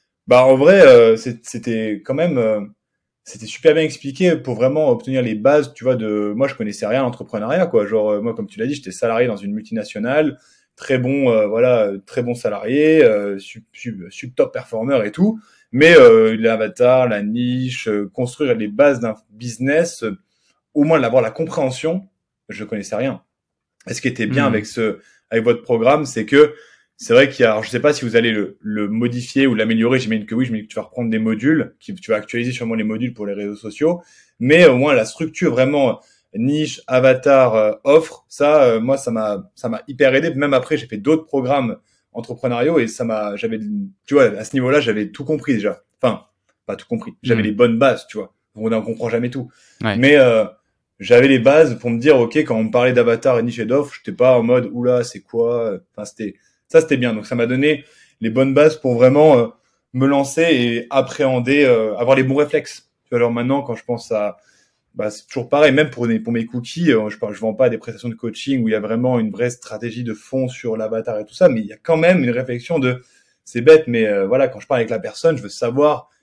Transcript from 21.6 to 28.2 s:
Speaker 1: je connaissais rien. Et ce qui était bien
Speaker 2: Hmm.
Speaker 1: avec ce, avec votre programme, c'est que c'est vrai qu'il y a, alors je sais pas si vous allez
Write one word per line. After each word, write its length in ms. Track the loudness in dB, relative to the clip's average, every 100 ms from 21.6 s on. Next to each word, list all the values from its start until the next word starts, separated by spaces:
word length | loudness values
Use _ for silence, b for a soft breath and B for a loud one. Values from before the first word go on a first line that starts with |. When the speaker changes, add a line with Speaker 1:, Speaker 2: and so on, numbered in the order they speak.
| -4 -4 -6 -6 -8 _ _ _ _
Speaker 1:
je 160 | -16
connaissais 320 | -10 -10 -8 -6
rien. 260 | -6 -8 _ _ _ _ _ _ -14
Et 60 |
ce 80 | -6
qui 80 | -6
était 180 | -4 -4
bien 180 | 0
Speaker 2:
Hmm. 100 | 0
Speaker 1:
avec 120 | -2 -4
ce, 340 | -6 -4 -6 b b _
avec 140 | -2
votre 180 | 0 -2
programme, 440 | -2 0 2 2 0
c'est 180 | -6
que 300 | 0 4 4 B B B B _
c'est 160 | 2
vrai 160 | 4 4
qu'il 140 | 2
y 40 | 2
a, 40 |
alors 120 | 2
je 60 | -4
sais 100 | -2
pas 120 | -2
si 120 | -2 0
vous 100 |
allez 140 | 0